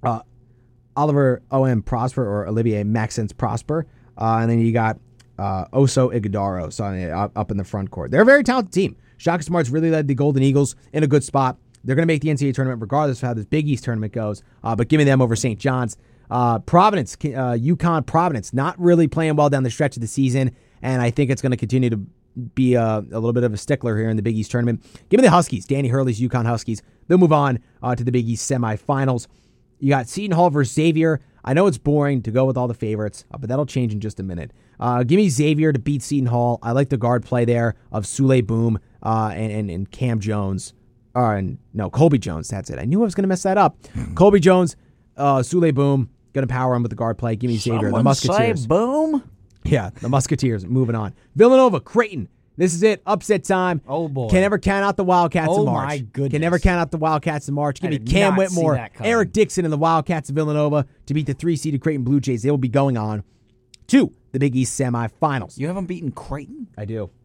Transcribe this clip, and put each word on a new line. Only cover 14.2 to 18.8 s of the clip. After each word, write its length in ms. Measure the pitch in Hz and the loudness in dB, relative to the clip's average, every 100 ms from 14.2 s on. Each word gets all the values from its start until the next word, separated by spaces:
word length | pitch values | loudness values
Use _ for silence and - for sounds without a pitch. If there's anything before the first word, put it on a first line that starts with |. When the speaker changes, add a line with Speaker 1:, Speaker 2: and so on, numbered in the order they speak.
| 107 104 - _ | -6 -6 -12 _
Speaker 1:
Uh, 120 | 110 113 | -6 -2
but 120 | 117 | 2
give 100 | 156 | 4
me 40 | 143 | 4
them 160 | 135 | 4
over 140 | 123 113 | 2 2
Saint 240 | 127 104 | -2 -2
John's. 380 | 139 127 120 - _ _ _ | -4 -2 -6 -8 _ _ _
Uh, 300 | 123 120 113 | -2 0 0
Providence, 560 | - 170 214 202 120 - | 2 4 4 2 -4 -6
uh, 420 | 151 131 127 120 | -8 -4 -2 0
uconn 480 | 131 175 170 160 - | 0 0 0 0 0
Providence, 480 | 165 180 131 90 | 0 2 -2 -4
not 260 | 123 143 | -4 -4
really 280 | 180 | 0